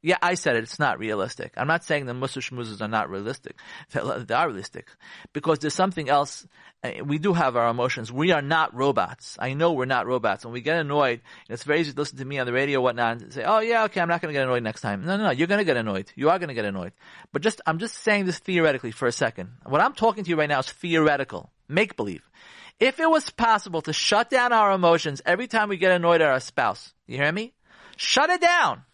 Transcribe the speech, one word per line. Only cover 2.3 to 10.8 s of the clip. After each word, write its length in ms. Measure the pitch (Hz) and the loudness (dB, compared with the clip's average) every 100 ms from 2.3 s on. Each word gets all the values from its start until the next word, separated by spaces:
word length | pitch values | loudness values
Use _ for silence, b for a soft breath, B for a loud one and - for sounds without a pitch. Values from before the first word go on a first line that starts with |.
| 135 | -8
schmoozes 420 | - 127 117 101 | -10 -10 -10 -8
are 60 | 107 | -2
not 220 | 110 76 | -2 -2
realistic. 480 | 95 104 131 - - B B B | -6 -8 -10 -14 -20 B B B
They, 80 | - 127 - | -6 -6 -6
they 140 | 117 117 | -2 -2
are 120 | 170 | 0
realistic 420 | 101 - - - _ B B B | -4 -12 -16 -20 _ B B B
because 260 | 147 160 156 | -6 -2 0
there's 140 | 151 | -2
something 340 | - 190 180 135 | 0 -2 -2 2
else. 400 | 143 143 - - B B _ | 2 2 -8 -20 B B _
Uh, 200 | 123 - | -10 -8
we 140 | 143 151 | -4 0
do 160 | 190 | 2
have 220 | 170 139 120 | 2 2 2
our 120 | 117 | 0
emotions. 440 | 120 123 131 113 | 0 -2 -2 -6
We 200 | 123 170 | -2 2
are 120 | 160 | 2
not 320 | 143 160 160 120 | 2 0 0 0
robots. 640 | 139 117 90 123 - - | 2 2 0 -6 -18 -8
I 140 | 127 | -6
know 200 | 139 170 | 0 0
we're 120 | 147 127 | 2 0
not 200 | 127 113 | 0 0
robots. 400 | 127 110 98 117 | 0 0 -2 -6
When 80 | |
we 80 | 120 | -8
get 160 | 127 | -2
annoyed, 440 | 165 | -2